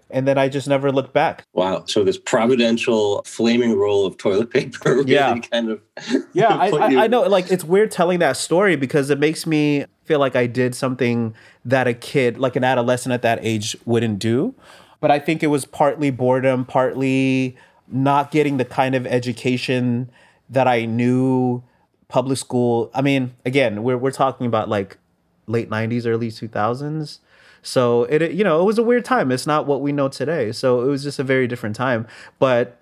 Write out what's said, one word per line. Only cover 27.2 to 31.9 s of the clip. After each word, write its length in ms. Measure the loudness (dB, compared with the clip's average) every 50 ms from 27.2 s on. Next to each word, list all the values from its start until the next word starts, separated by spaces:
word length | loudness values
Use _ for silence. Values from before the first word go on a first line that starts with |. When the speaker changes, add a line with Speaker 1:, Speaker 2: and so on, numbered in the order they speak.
| _ _ _ _ _ -20 -20 _ -10
Speaker 1:
So 380 | -2 0 2 2 4 4 2 2
it, 160 | 2 2 0
it, 100 | 0 0 0
you 100 | 0 2
know, 180 | 2 4 4
it 20 | 2
was 120 | 2 2
a 60 | 2 2
weird 220 | 2 2 0 0
time. 260 | 0 0 0 0 0
It's 140 | 0 -2 0
not 200 | 0 0 0 0
what 140 | 0 -2 -2
we 100 | -2 -2 -2
know 140 | 0 -2 -2
today. 420 | -2 -4 -4 -4 -2 -2 -2 -4
So 300 | -4 -2 0 2 2 2
it 40 | 2
was 160 | 0 -2 -2 -4
just 160 | -8 -6 -6
a 40 | -2
very 240 | 0 0 0 0
different 280 | -2 -4 -6 -6 -6 -4
time. 300 | -2 -2 0